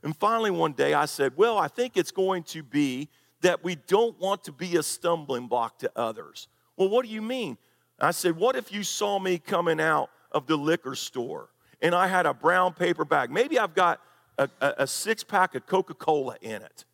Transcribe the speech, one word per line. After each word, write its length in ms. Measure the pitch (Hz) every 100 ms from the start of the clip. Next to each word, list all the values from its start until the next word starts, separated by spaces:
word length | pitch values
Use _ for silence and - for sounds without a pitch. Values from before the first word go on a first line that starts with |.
And 140 | 147 156
finally 340 | 208 226 220
one 220 | 175 165
day 220 | 135 139
I 100 | 147
said, 320 | 147 - 135 131
"Well, 220 | 220 214
I 100 | 156
think 280 | - 247 214
it's 140 | 175
going 340 | - 190 185
to 180 | 160 160
be 460 | 139 143 143 127 147 _ _ _
that 220 | 180 175
we 120 | 175 170 -
don't 320 | 196 233 -
want 260 | 185 196
to 80 | -
be 240 | 139 180 170
a 60 |
stumbling 680 | 151 - 170 170 143 127 123
block 300 | 123 117 _
to 120 | 123
others." 540 | - 113 107 78 - - _ _ -
"Well, 120 | 190
what 160 | 220
do 60 | 247
you 120 | 220
mean?" 360 | 220 254 202 117 _ _ _ _
I 140 | 147
said, 240 | 175 180 165
"What 200 | 220 262
if 160 | 220
you 100 | 202
saw 360 | 202 - 208 202
me 200 | 185 175
coming 420 | - 190 175 156
out 300 | 160 151 139 _ _
of 140 | - 127
the 100 | 156
liquor 380 | 147 165 131
store 560 | 127 - 131 117 78 - _ _ _
and 120 | 165
I 120 | 175 185
had 180 | 185
a 80 | 165
brown 400 | 127 156 180 185
paper 320 | 165 175 170
bag? 260 | 156 147 123
Maybe 280 | 156 269 302
I've 160 | 208
got 260 | 160 180 - _ _ _ -
a, 100 | 135 _
a, 140 | 139 -
a 80 | 135
six-pack 680 | - 202 220 - 202 185
of 120 | 131 -
Coca-Cola 680 | 190 190 156 - 151 131 113
in 220 | 107 107
it. 220 | 98 - -